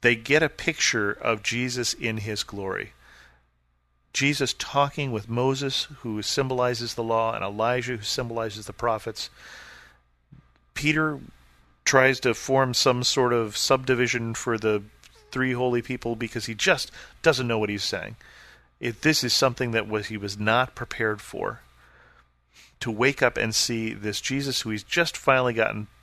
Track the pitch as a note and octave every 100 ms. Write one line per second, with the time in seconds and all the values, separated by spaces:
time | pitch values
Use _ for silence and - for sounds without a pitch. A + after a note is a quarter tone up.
0 | A#2+ A#2 A2+ C#3+ D#3 - - D#3 - A#2+
1 | G2+ G#2 - A2 G2+ A#2 B2+ B2 A#2+ -
2 | A#2 A2 G#2+ G#2 - G2+ F#2+ F#2+ G2 -
3 | - - - _ _ _ _ _ _ _
4 | _ - C#3 D3 C3 - - C#3 C#3+ D3
5 | C#3 A2+ G#2 A#2 B2+ C3+ C#3 C3 - C#3+
6 | A#2+ G#2+ G2+ - C3 B2+ B2 A#2+ A#2 -
7 | A2+ A2+ A2+ A2+ G2 G#2 A2 B2+ A#2+ A#2+
8 | G#2 - B2 A#2 A2+ G#2 G#2+ A2 A#2+ A2
9 | A2+ A2 - - - - - - - _
10 | _ _ _ - _ _ _ - D3 D#3
11 | D#3 C#3+ - - _ _ _ _ - C3
12 | C3 C3 C3 A2+ - C3+ C3 A#2+ - B2
13 | B2 - B2 A#2+ A2 G#2 - C3+ C3 B2+
14 | B2 A#2+ A2+ A2 - A2+ A2 G#2+ G2+ -
15 | - - - C3 C3 B2 B2+ A#2+ A2+ B2
16 | A#2 A2+ A#2 B2 A2+ A2 - D#3+ - -
17 | - - - C3 B2 A2+ G#2 G2+ - F#2+
18 | G2 A2+ - - - - _ _ A#2+ A#2
19 | D#3 D3+ B2 - C3+ A#2+ B2 A2+ G#2 G#2+
20 | G2+ A2 G2 G2 G#2+ A2+ B2+ - A#2+ -
21 | A2+ G#2 - - - A2+ - _ - -
22 | - _ _ _ _ - - _ B2 G#2+
23 | B2+ C#3 B2+ A2+ A2 A2 - A#2 A2+ A2
24 | G#2 G2+ - C3+ C#3 B2+ A#2 G#2+ - -
25 | E3+ - - C3 B2+ A2+ A2 G#2+ G#2+ _